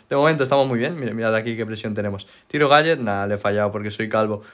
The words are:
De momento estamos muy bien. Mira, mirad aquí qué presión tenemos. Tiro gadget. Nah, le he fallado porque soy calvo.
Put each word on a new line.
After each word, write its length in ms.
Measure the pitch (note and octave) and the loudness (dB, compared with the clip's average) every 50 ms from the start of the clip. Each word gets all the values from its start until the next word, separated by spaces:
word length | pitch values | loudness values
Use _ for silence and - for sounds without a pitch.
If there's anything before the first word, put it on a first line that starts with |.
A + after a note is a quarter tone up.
| _ - | _ -2
De 60 | C#3 | 0
momento 260 | C#3 D3 D#3+ D#3 D3 | 2 4 4 4 2
estamos 260 | C3 B2+ C#3 C#3 C3+ | 2 2 4 2 2
muy 120 | C3+ A#2+ A2+ | 2 0 0
bien. 200 | B2 D#3 F3 D#3 | -2 -2 -4 -4
Mira, 140 | B2+ A2 G#2+ | -6 -6 -4
mirad 220 | A2+ A2+ A2 A2 | -2 -2 0 0
aquí 200 | A2 A2 A#2 A2+ | 0 -2 -4 -4
qué 80 | A2+ A2 | -6 -6
presión 300 | G#2+ A2 G#2 - A2 G#2 | -6 -6 -8 -6 -6 -4
tenemos. 320 | G#2+ G#2 G2+ G2 F#2+ - - - - _ | -4 -4 -4 -6 -8 -10 -16 -20 -20 _
Tiro 220 | _ - D3 D3 C3+ | _ 0 2 4 6
gadget. 300 | C#3+ D3+ D#3 E3 E3 C3+ | 6 6 6 4 2 0
Nah, 260 | A#2 G#2+ G2+ G2 G2+ | 0 -2 -2 -2 -2
le 80 | G2+ G#2 | -2 -2
he 20 | |
fallado 340 | G2+ - G2+ G#2 G#2 G#2 G2+ | -2 0 0 0 2 0 0
porque 200 | G#2 G#2 G#2 G#2 | -2 -4 -6 -6
soy 180 | G#2 - A2 A2 | -6 -6 -6 -2
calvo. 320 | A2+ A2 A2 G#2+ G#2 G#2 - - | 0 0 0 0 -2 -6 -10 -16